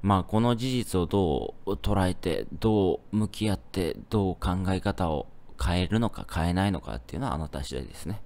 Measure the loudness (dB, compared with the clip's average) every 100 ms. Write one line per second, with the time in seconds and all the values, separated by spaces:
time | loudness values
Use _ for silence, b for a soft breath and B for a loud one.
0 | 4 2 4 2 2 2 0 -2 0 0
1 | 2 2 2 0 -2 -8 -6 -2 0 2
2 | 2 0 -2 -2 -4 0 2 4 4 2
3 | 0 -2 0 -2 -2 -2 -2 -2 -2 -4
4 | 0 2 2 0 0 0 0 0 0 0
5 | 0 0 -4 -12 -16 -4 0 2 2 2
6 | 2 -2 -6 0 2 4 2 0 -4 -10
7 | -8 -6 -4 -4 -4 -6 -6 -6 -8 -10
8 | -8 -8